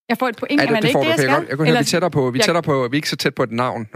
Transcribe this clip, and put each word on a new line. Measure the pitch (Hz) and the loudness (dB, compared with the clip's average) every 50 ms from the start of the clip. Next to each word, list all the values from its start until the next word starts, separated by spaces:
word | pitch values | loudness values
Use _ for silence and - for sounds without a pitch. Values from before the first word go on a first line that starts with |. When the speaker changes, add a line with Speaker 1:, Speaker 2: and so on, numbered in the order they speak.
| _ - | _ -4
Speaker 1:
Jeg | 240 - | -2 -2
får | 254 254 | -2 -4
et | 214 | -4
point, | - 254 - 285 | -4 -6 -2 0
Speaker 2:
Ja, | |
Speaker 1:
er | 285 277 | 2 2
Speaker 2:
det, | - 226 | 2 2
Speaker 1:
man | 220 220 | 2 2
Speaker 2:
det | - | 2
Speaker 1:
ikke | 285 147 | 2 2
Speaker 2:
får | 139 | 2
Speaker 1:
det, | - | 2
Speaker 2:
du. | |
Speaker 1:
jeg | 320 - | 2 2
Speaker 2:
Kan | 135 127 | 2 2
jeg | - | 2
Speaker 1:
skal? | |
Speaker 2:
godt, | - - - | 0 0 -2
jeg | 131 139 | -2 0
kan | |
høre, | 156 | 2
vi | 196 | 2
er | 240 240 | 2 2
Speaker 1:
Eller | - | 2
Speaker 2:
tættere | - - 170 180 175 | 0 0 0 0 0
på, | 151 143 131 127 | 0 0 0 0
vi | 120 135 | 0 0
er | |
Speaker 1:
jeg | - | 2
Speaker 2:
tættere | - 165 170 160 | 2 2 0 0
på, | 160 143 135 127 117 | 0 0 0 0 0
vi | 131 | -2
er | 147 | -2
ikke | 151 - | -2 -4
så | 160 | -6
tæt | - - 151 - | -2 -2 -4 -2
på | - 135 | -2 -4
et | 110 113 | -2 -2
navn, | 117 127 123 110 117 110 107 - | -2 -2 -2 -4 -6 -10 -12 -14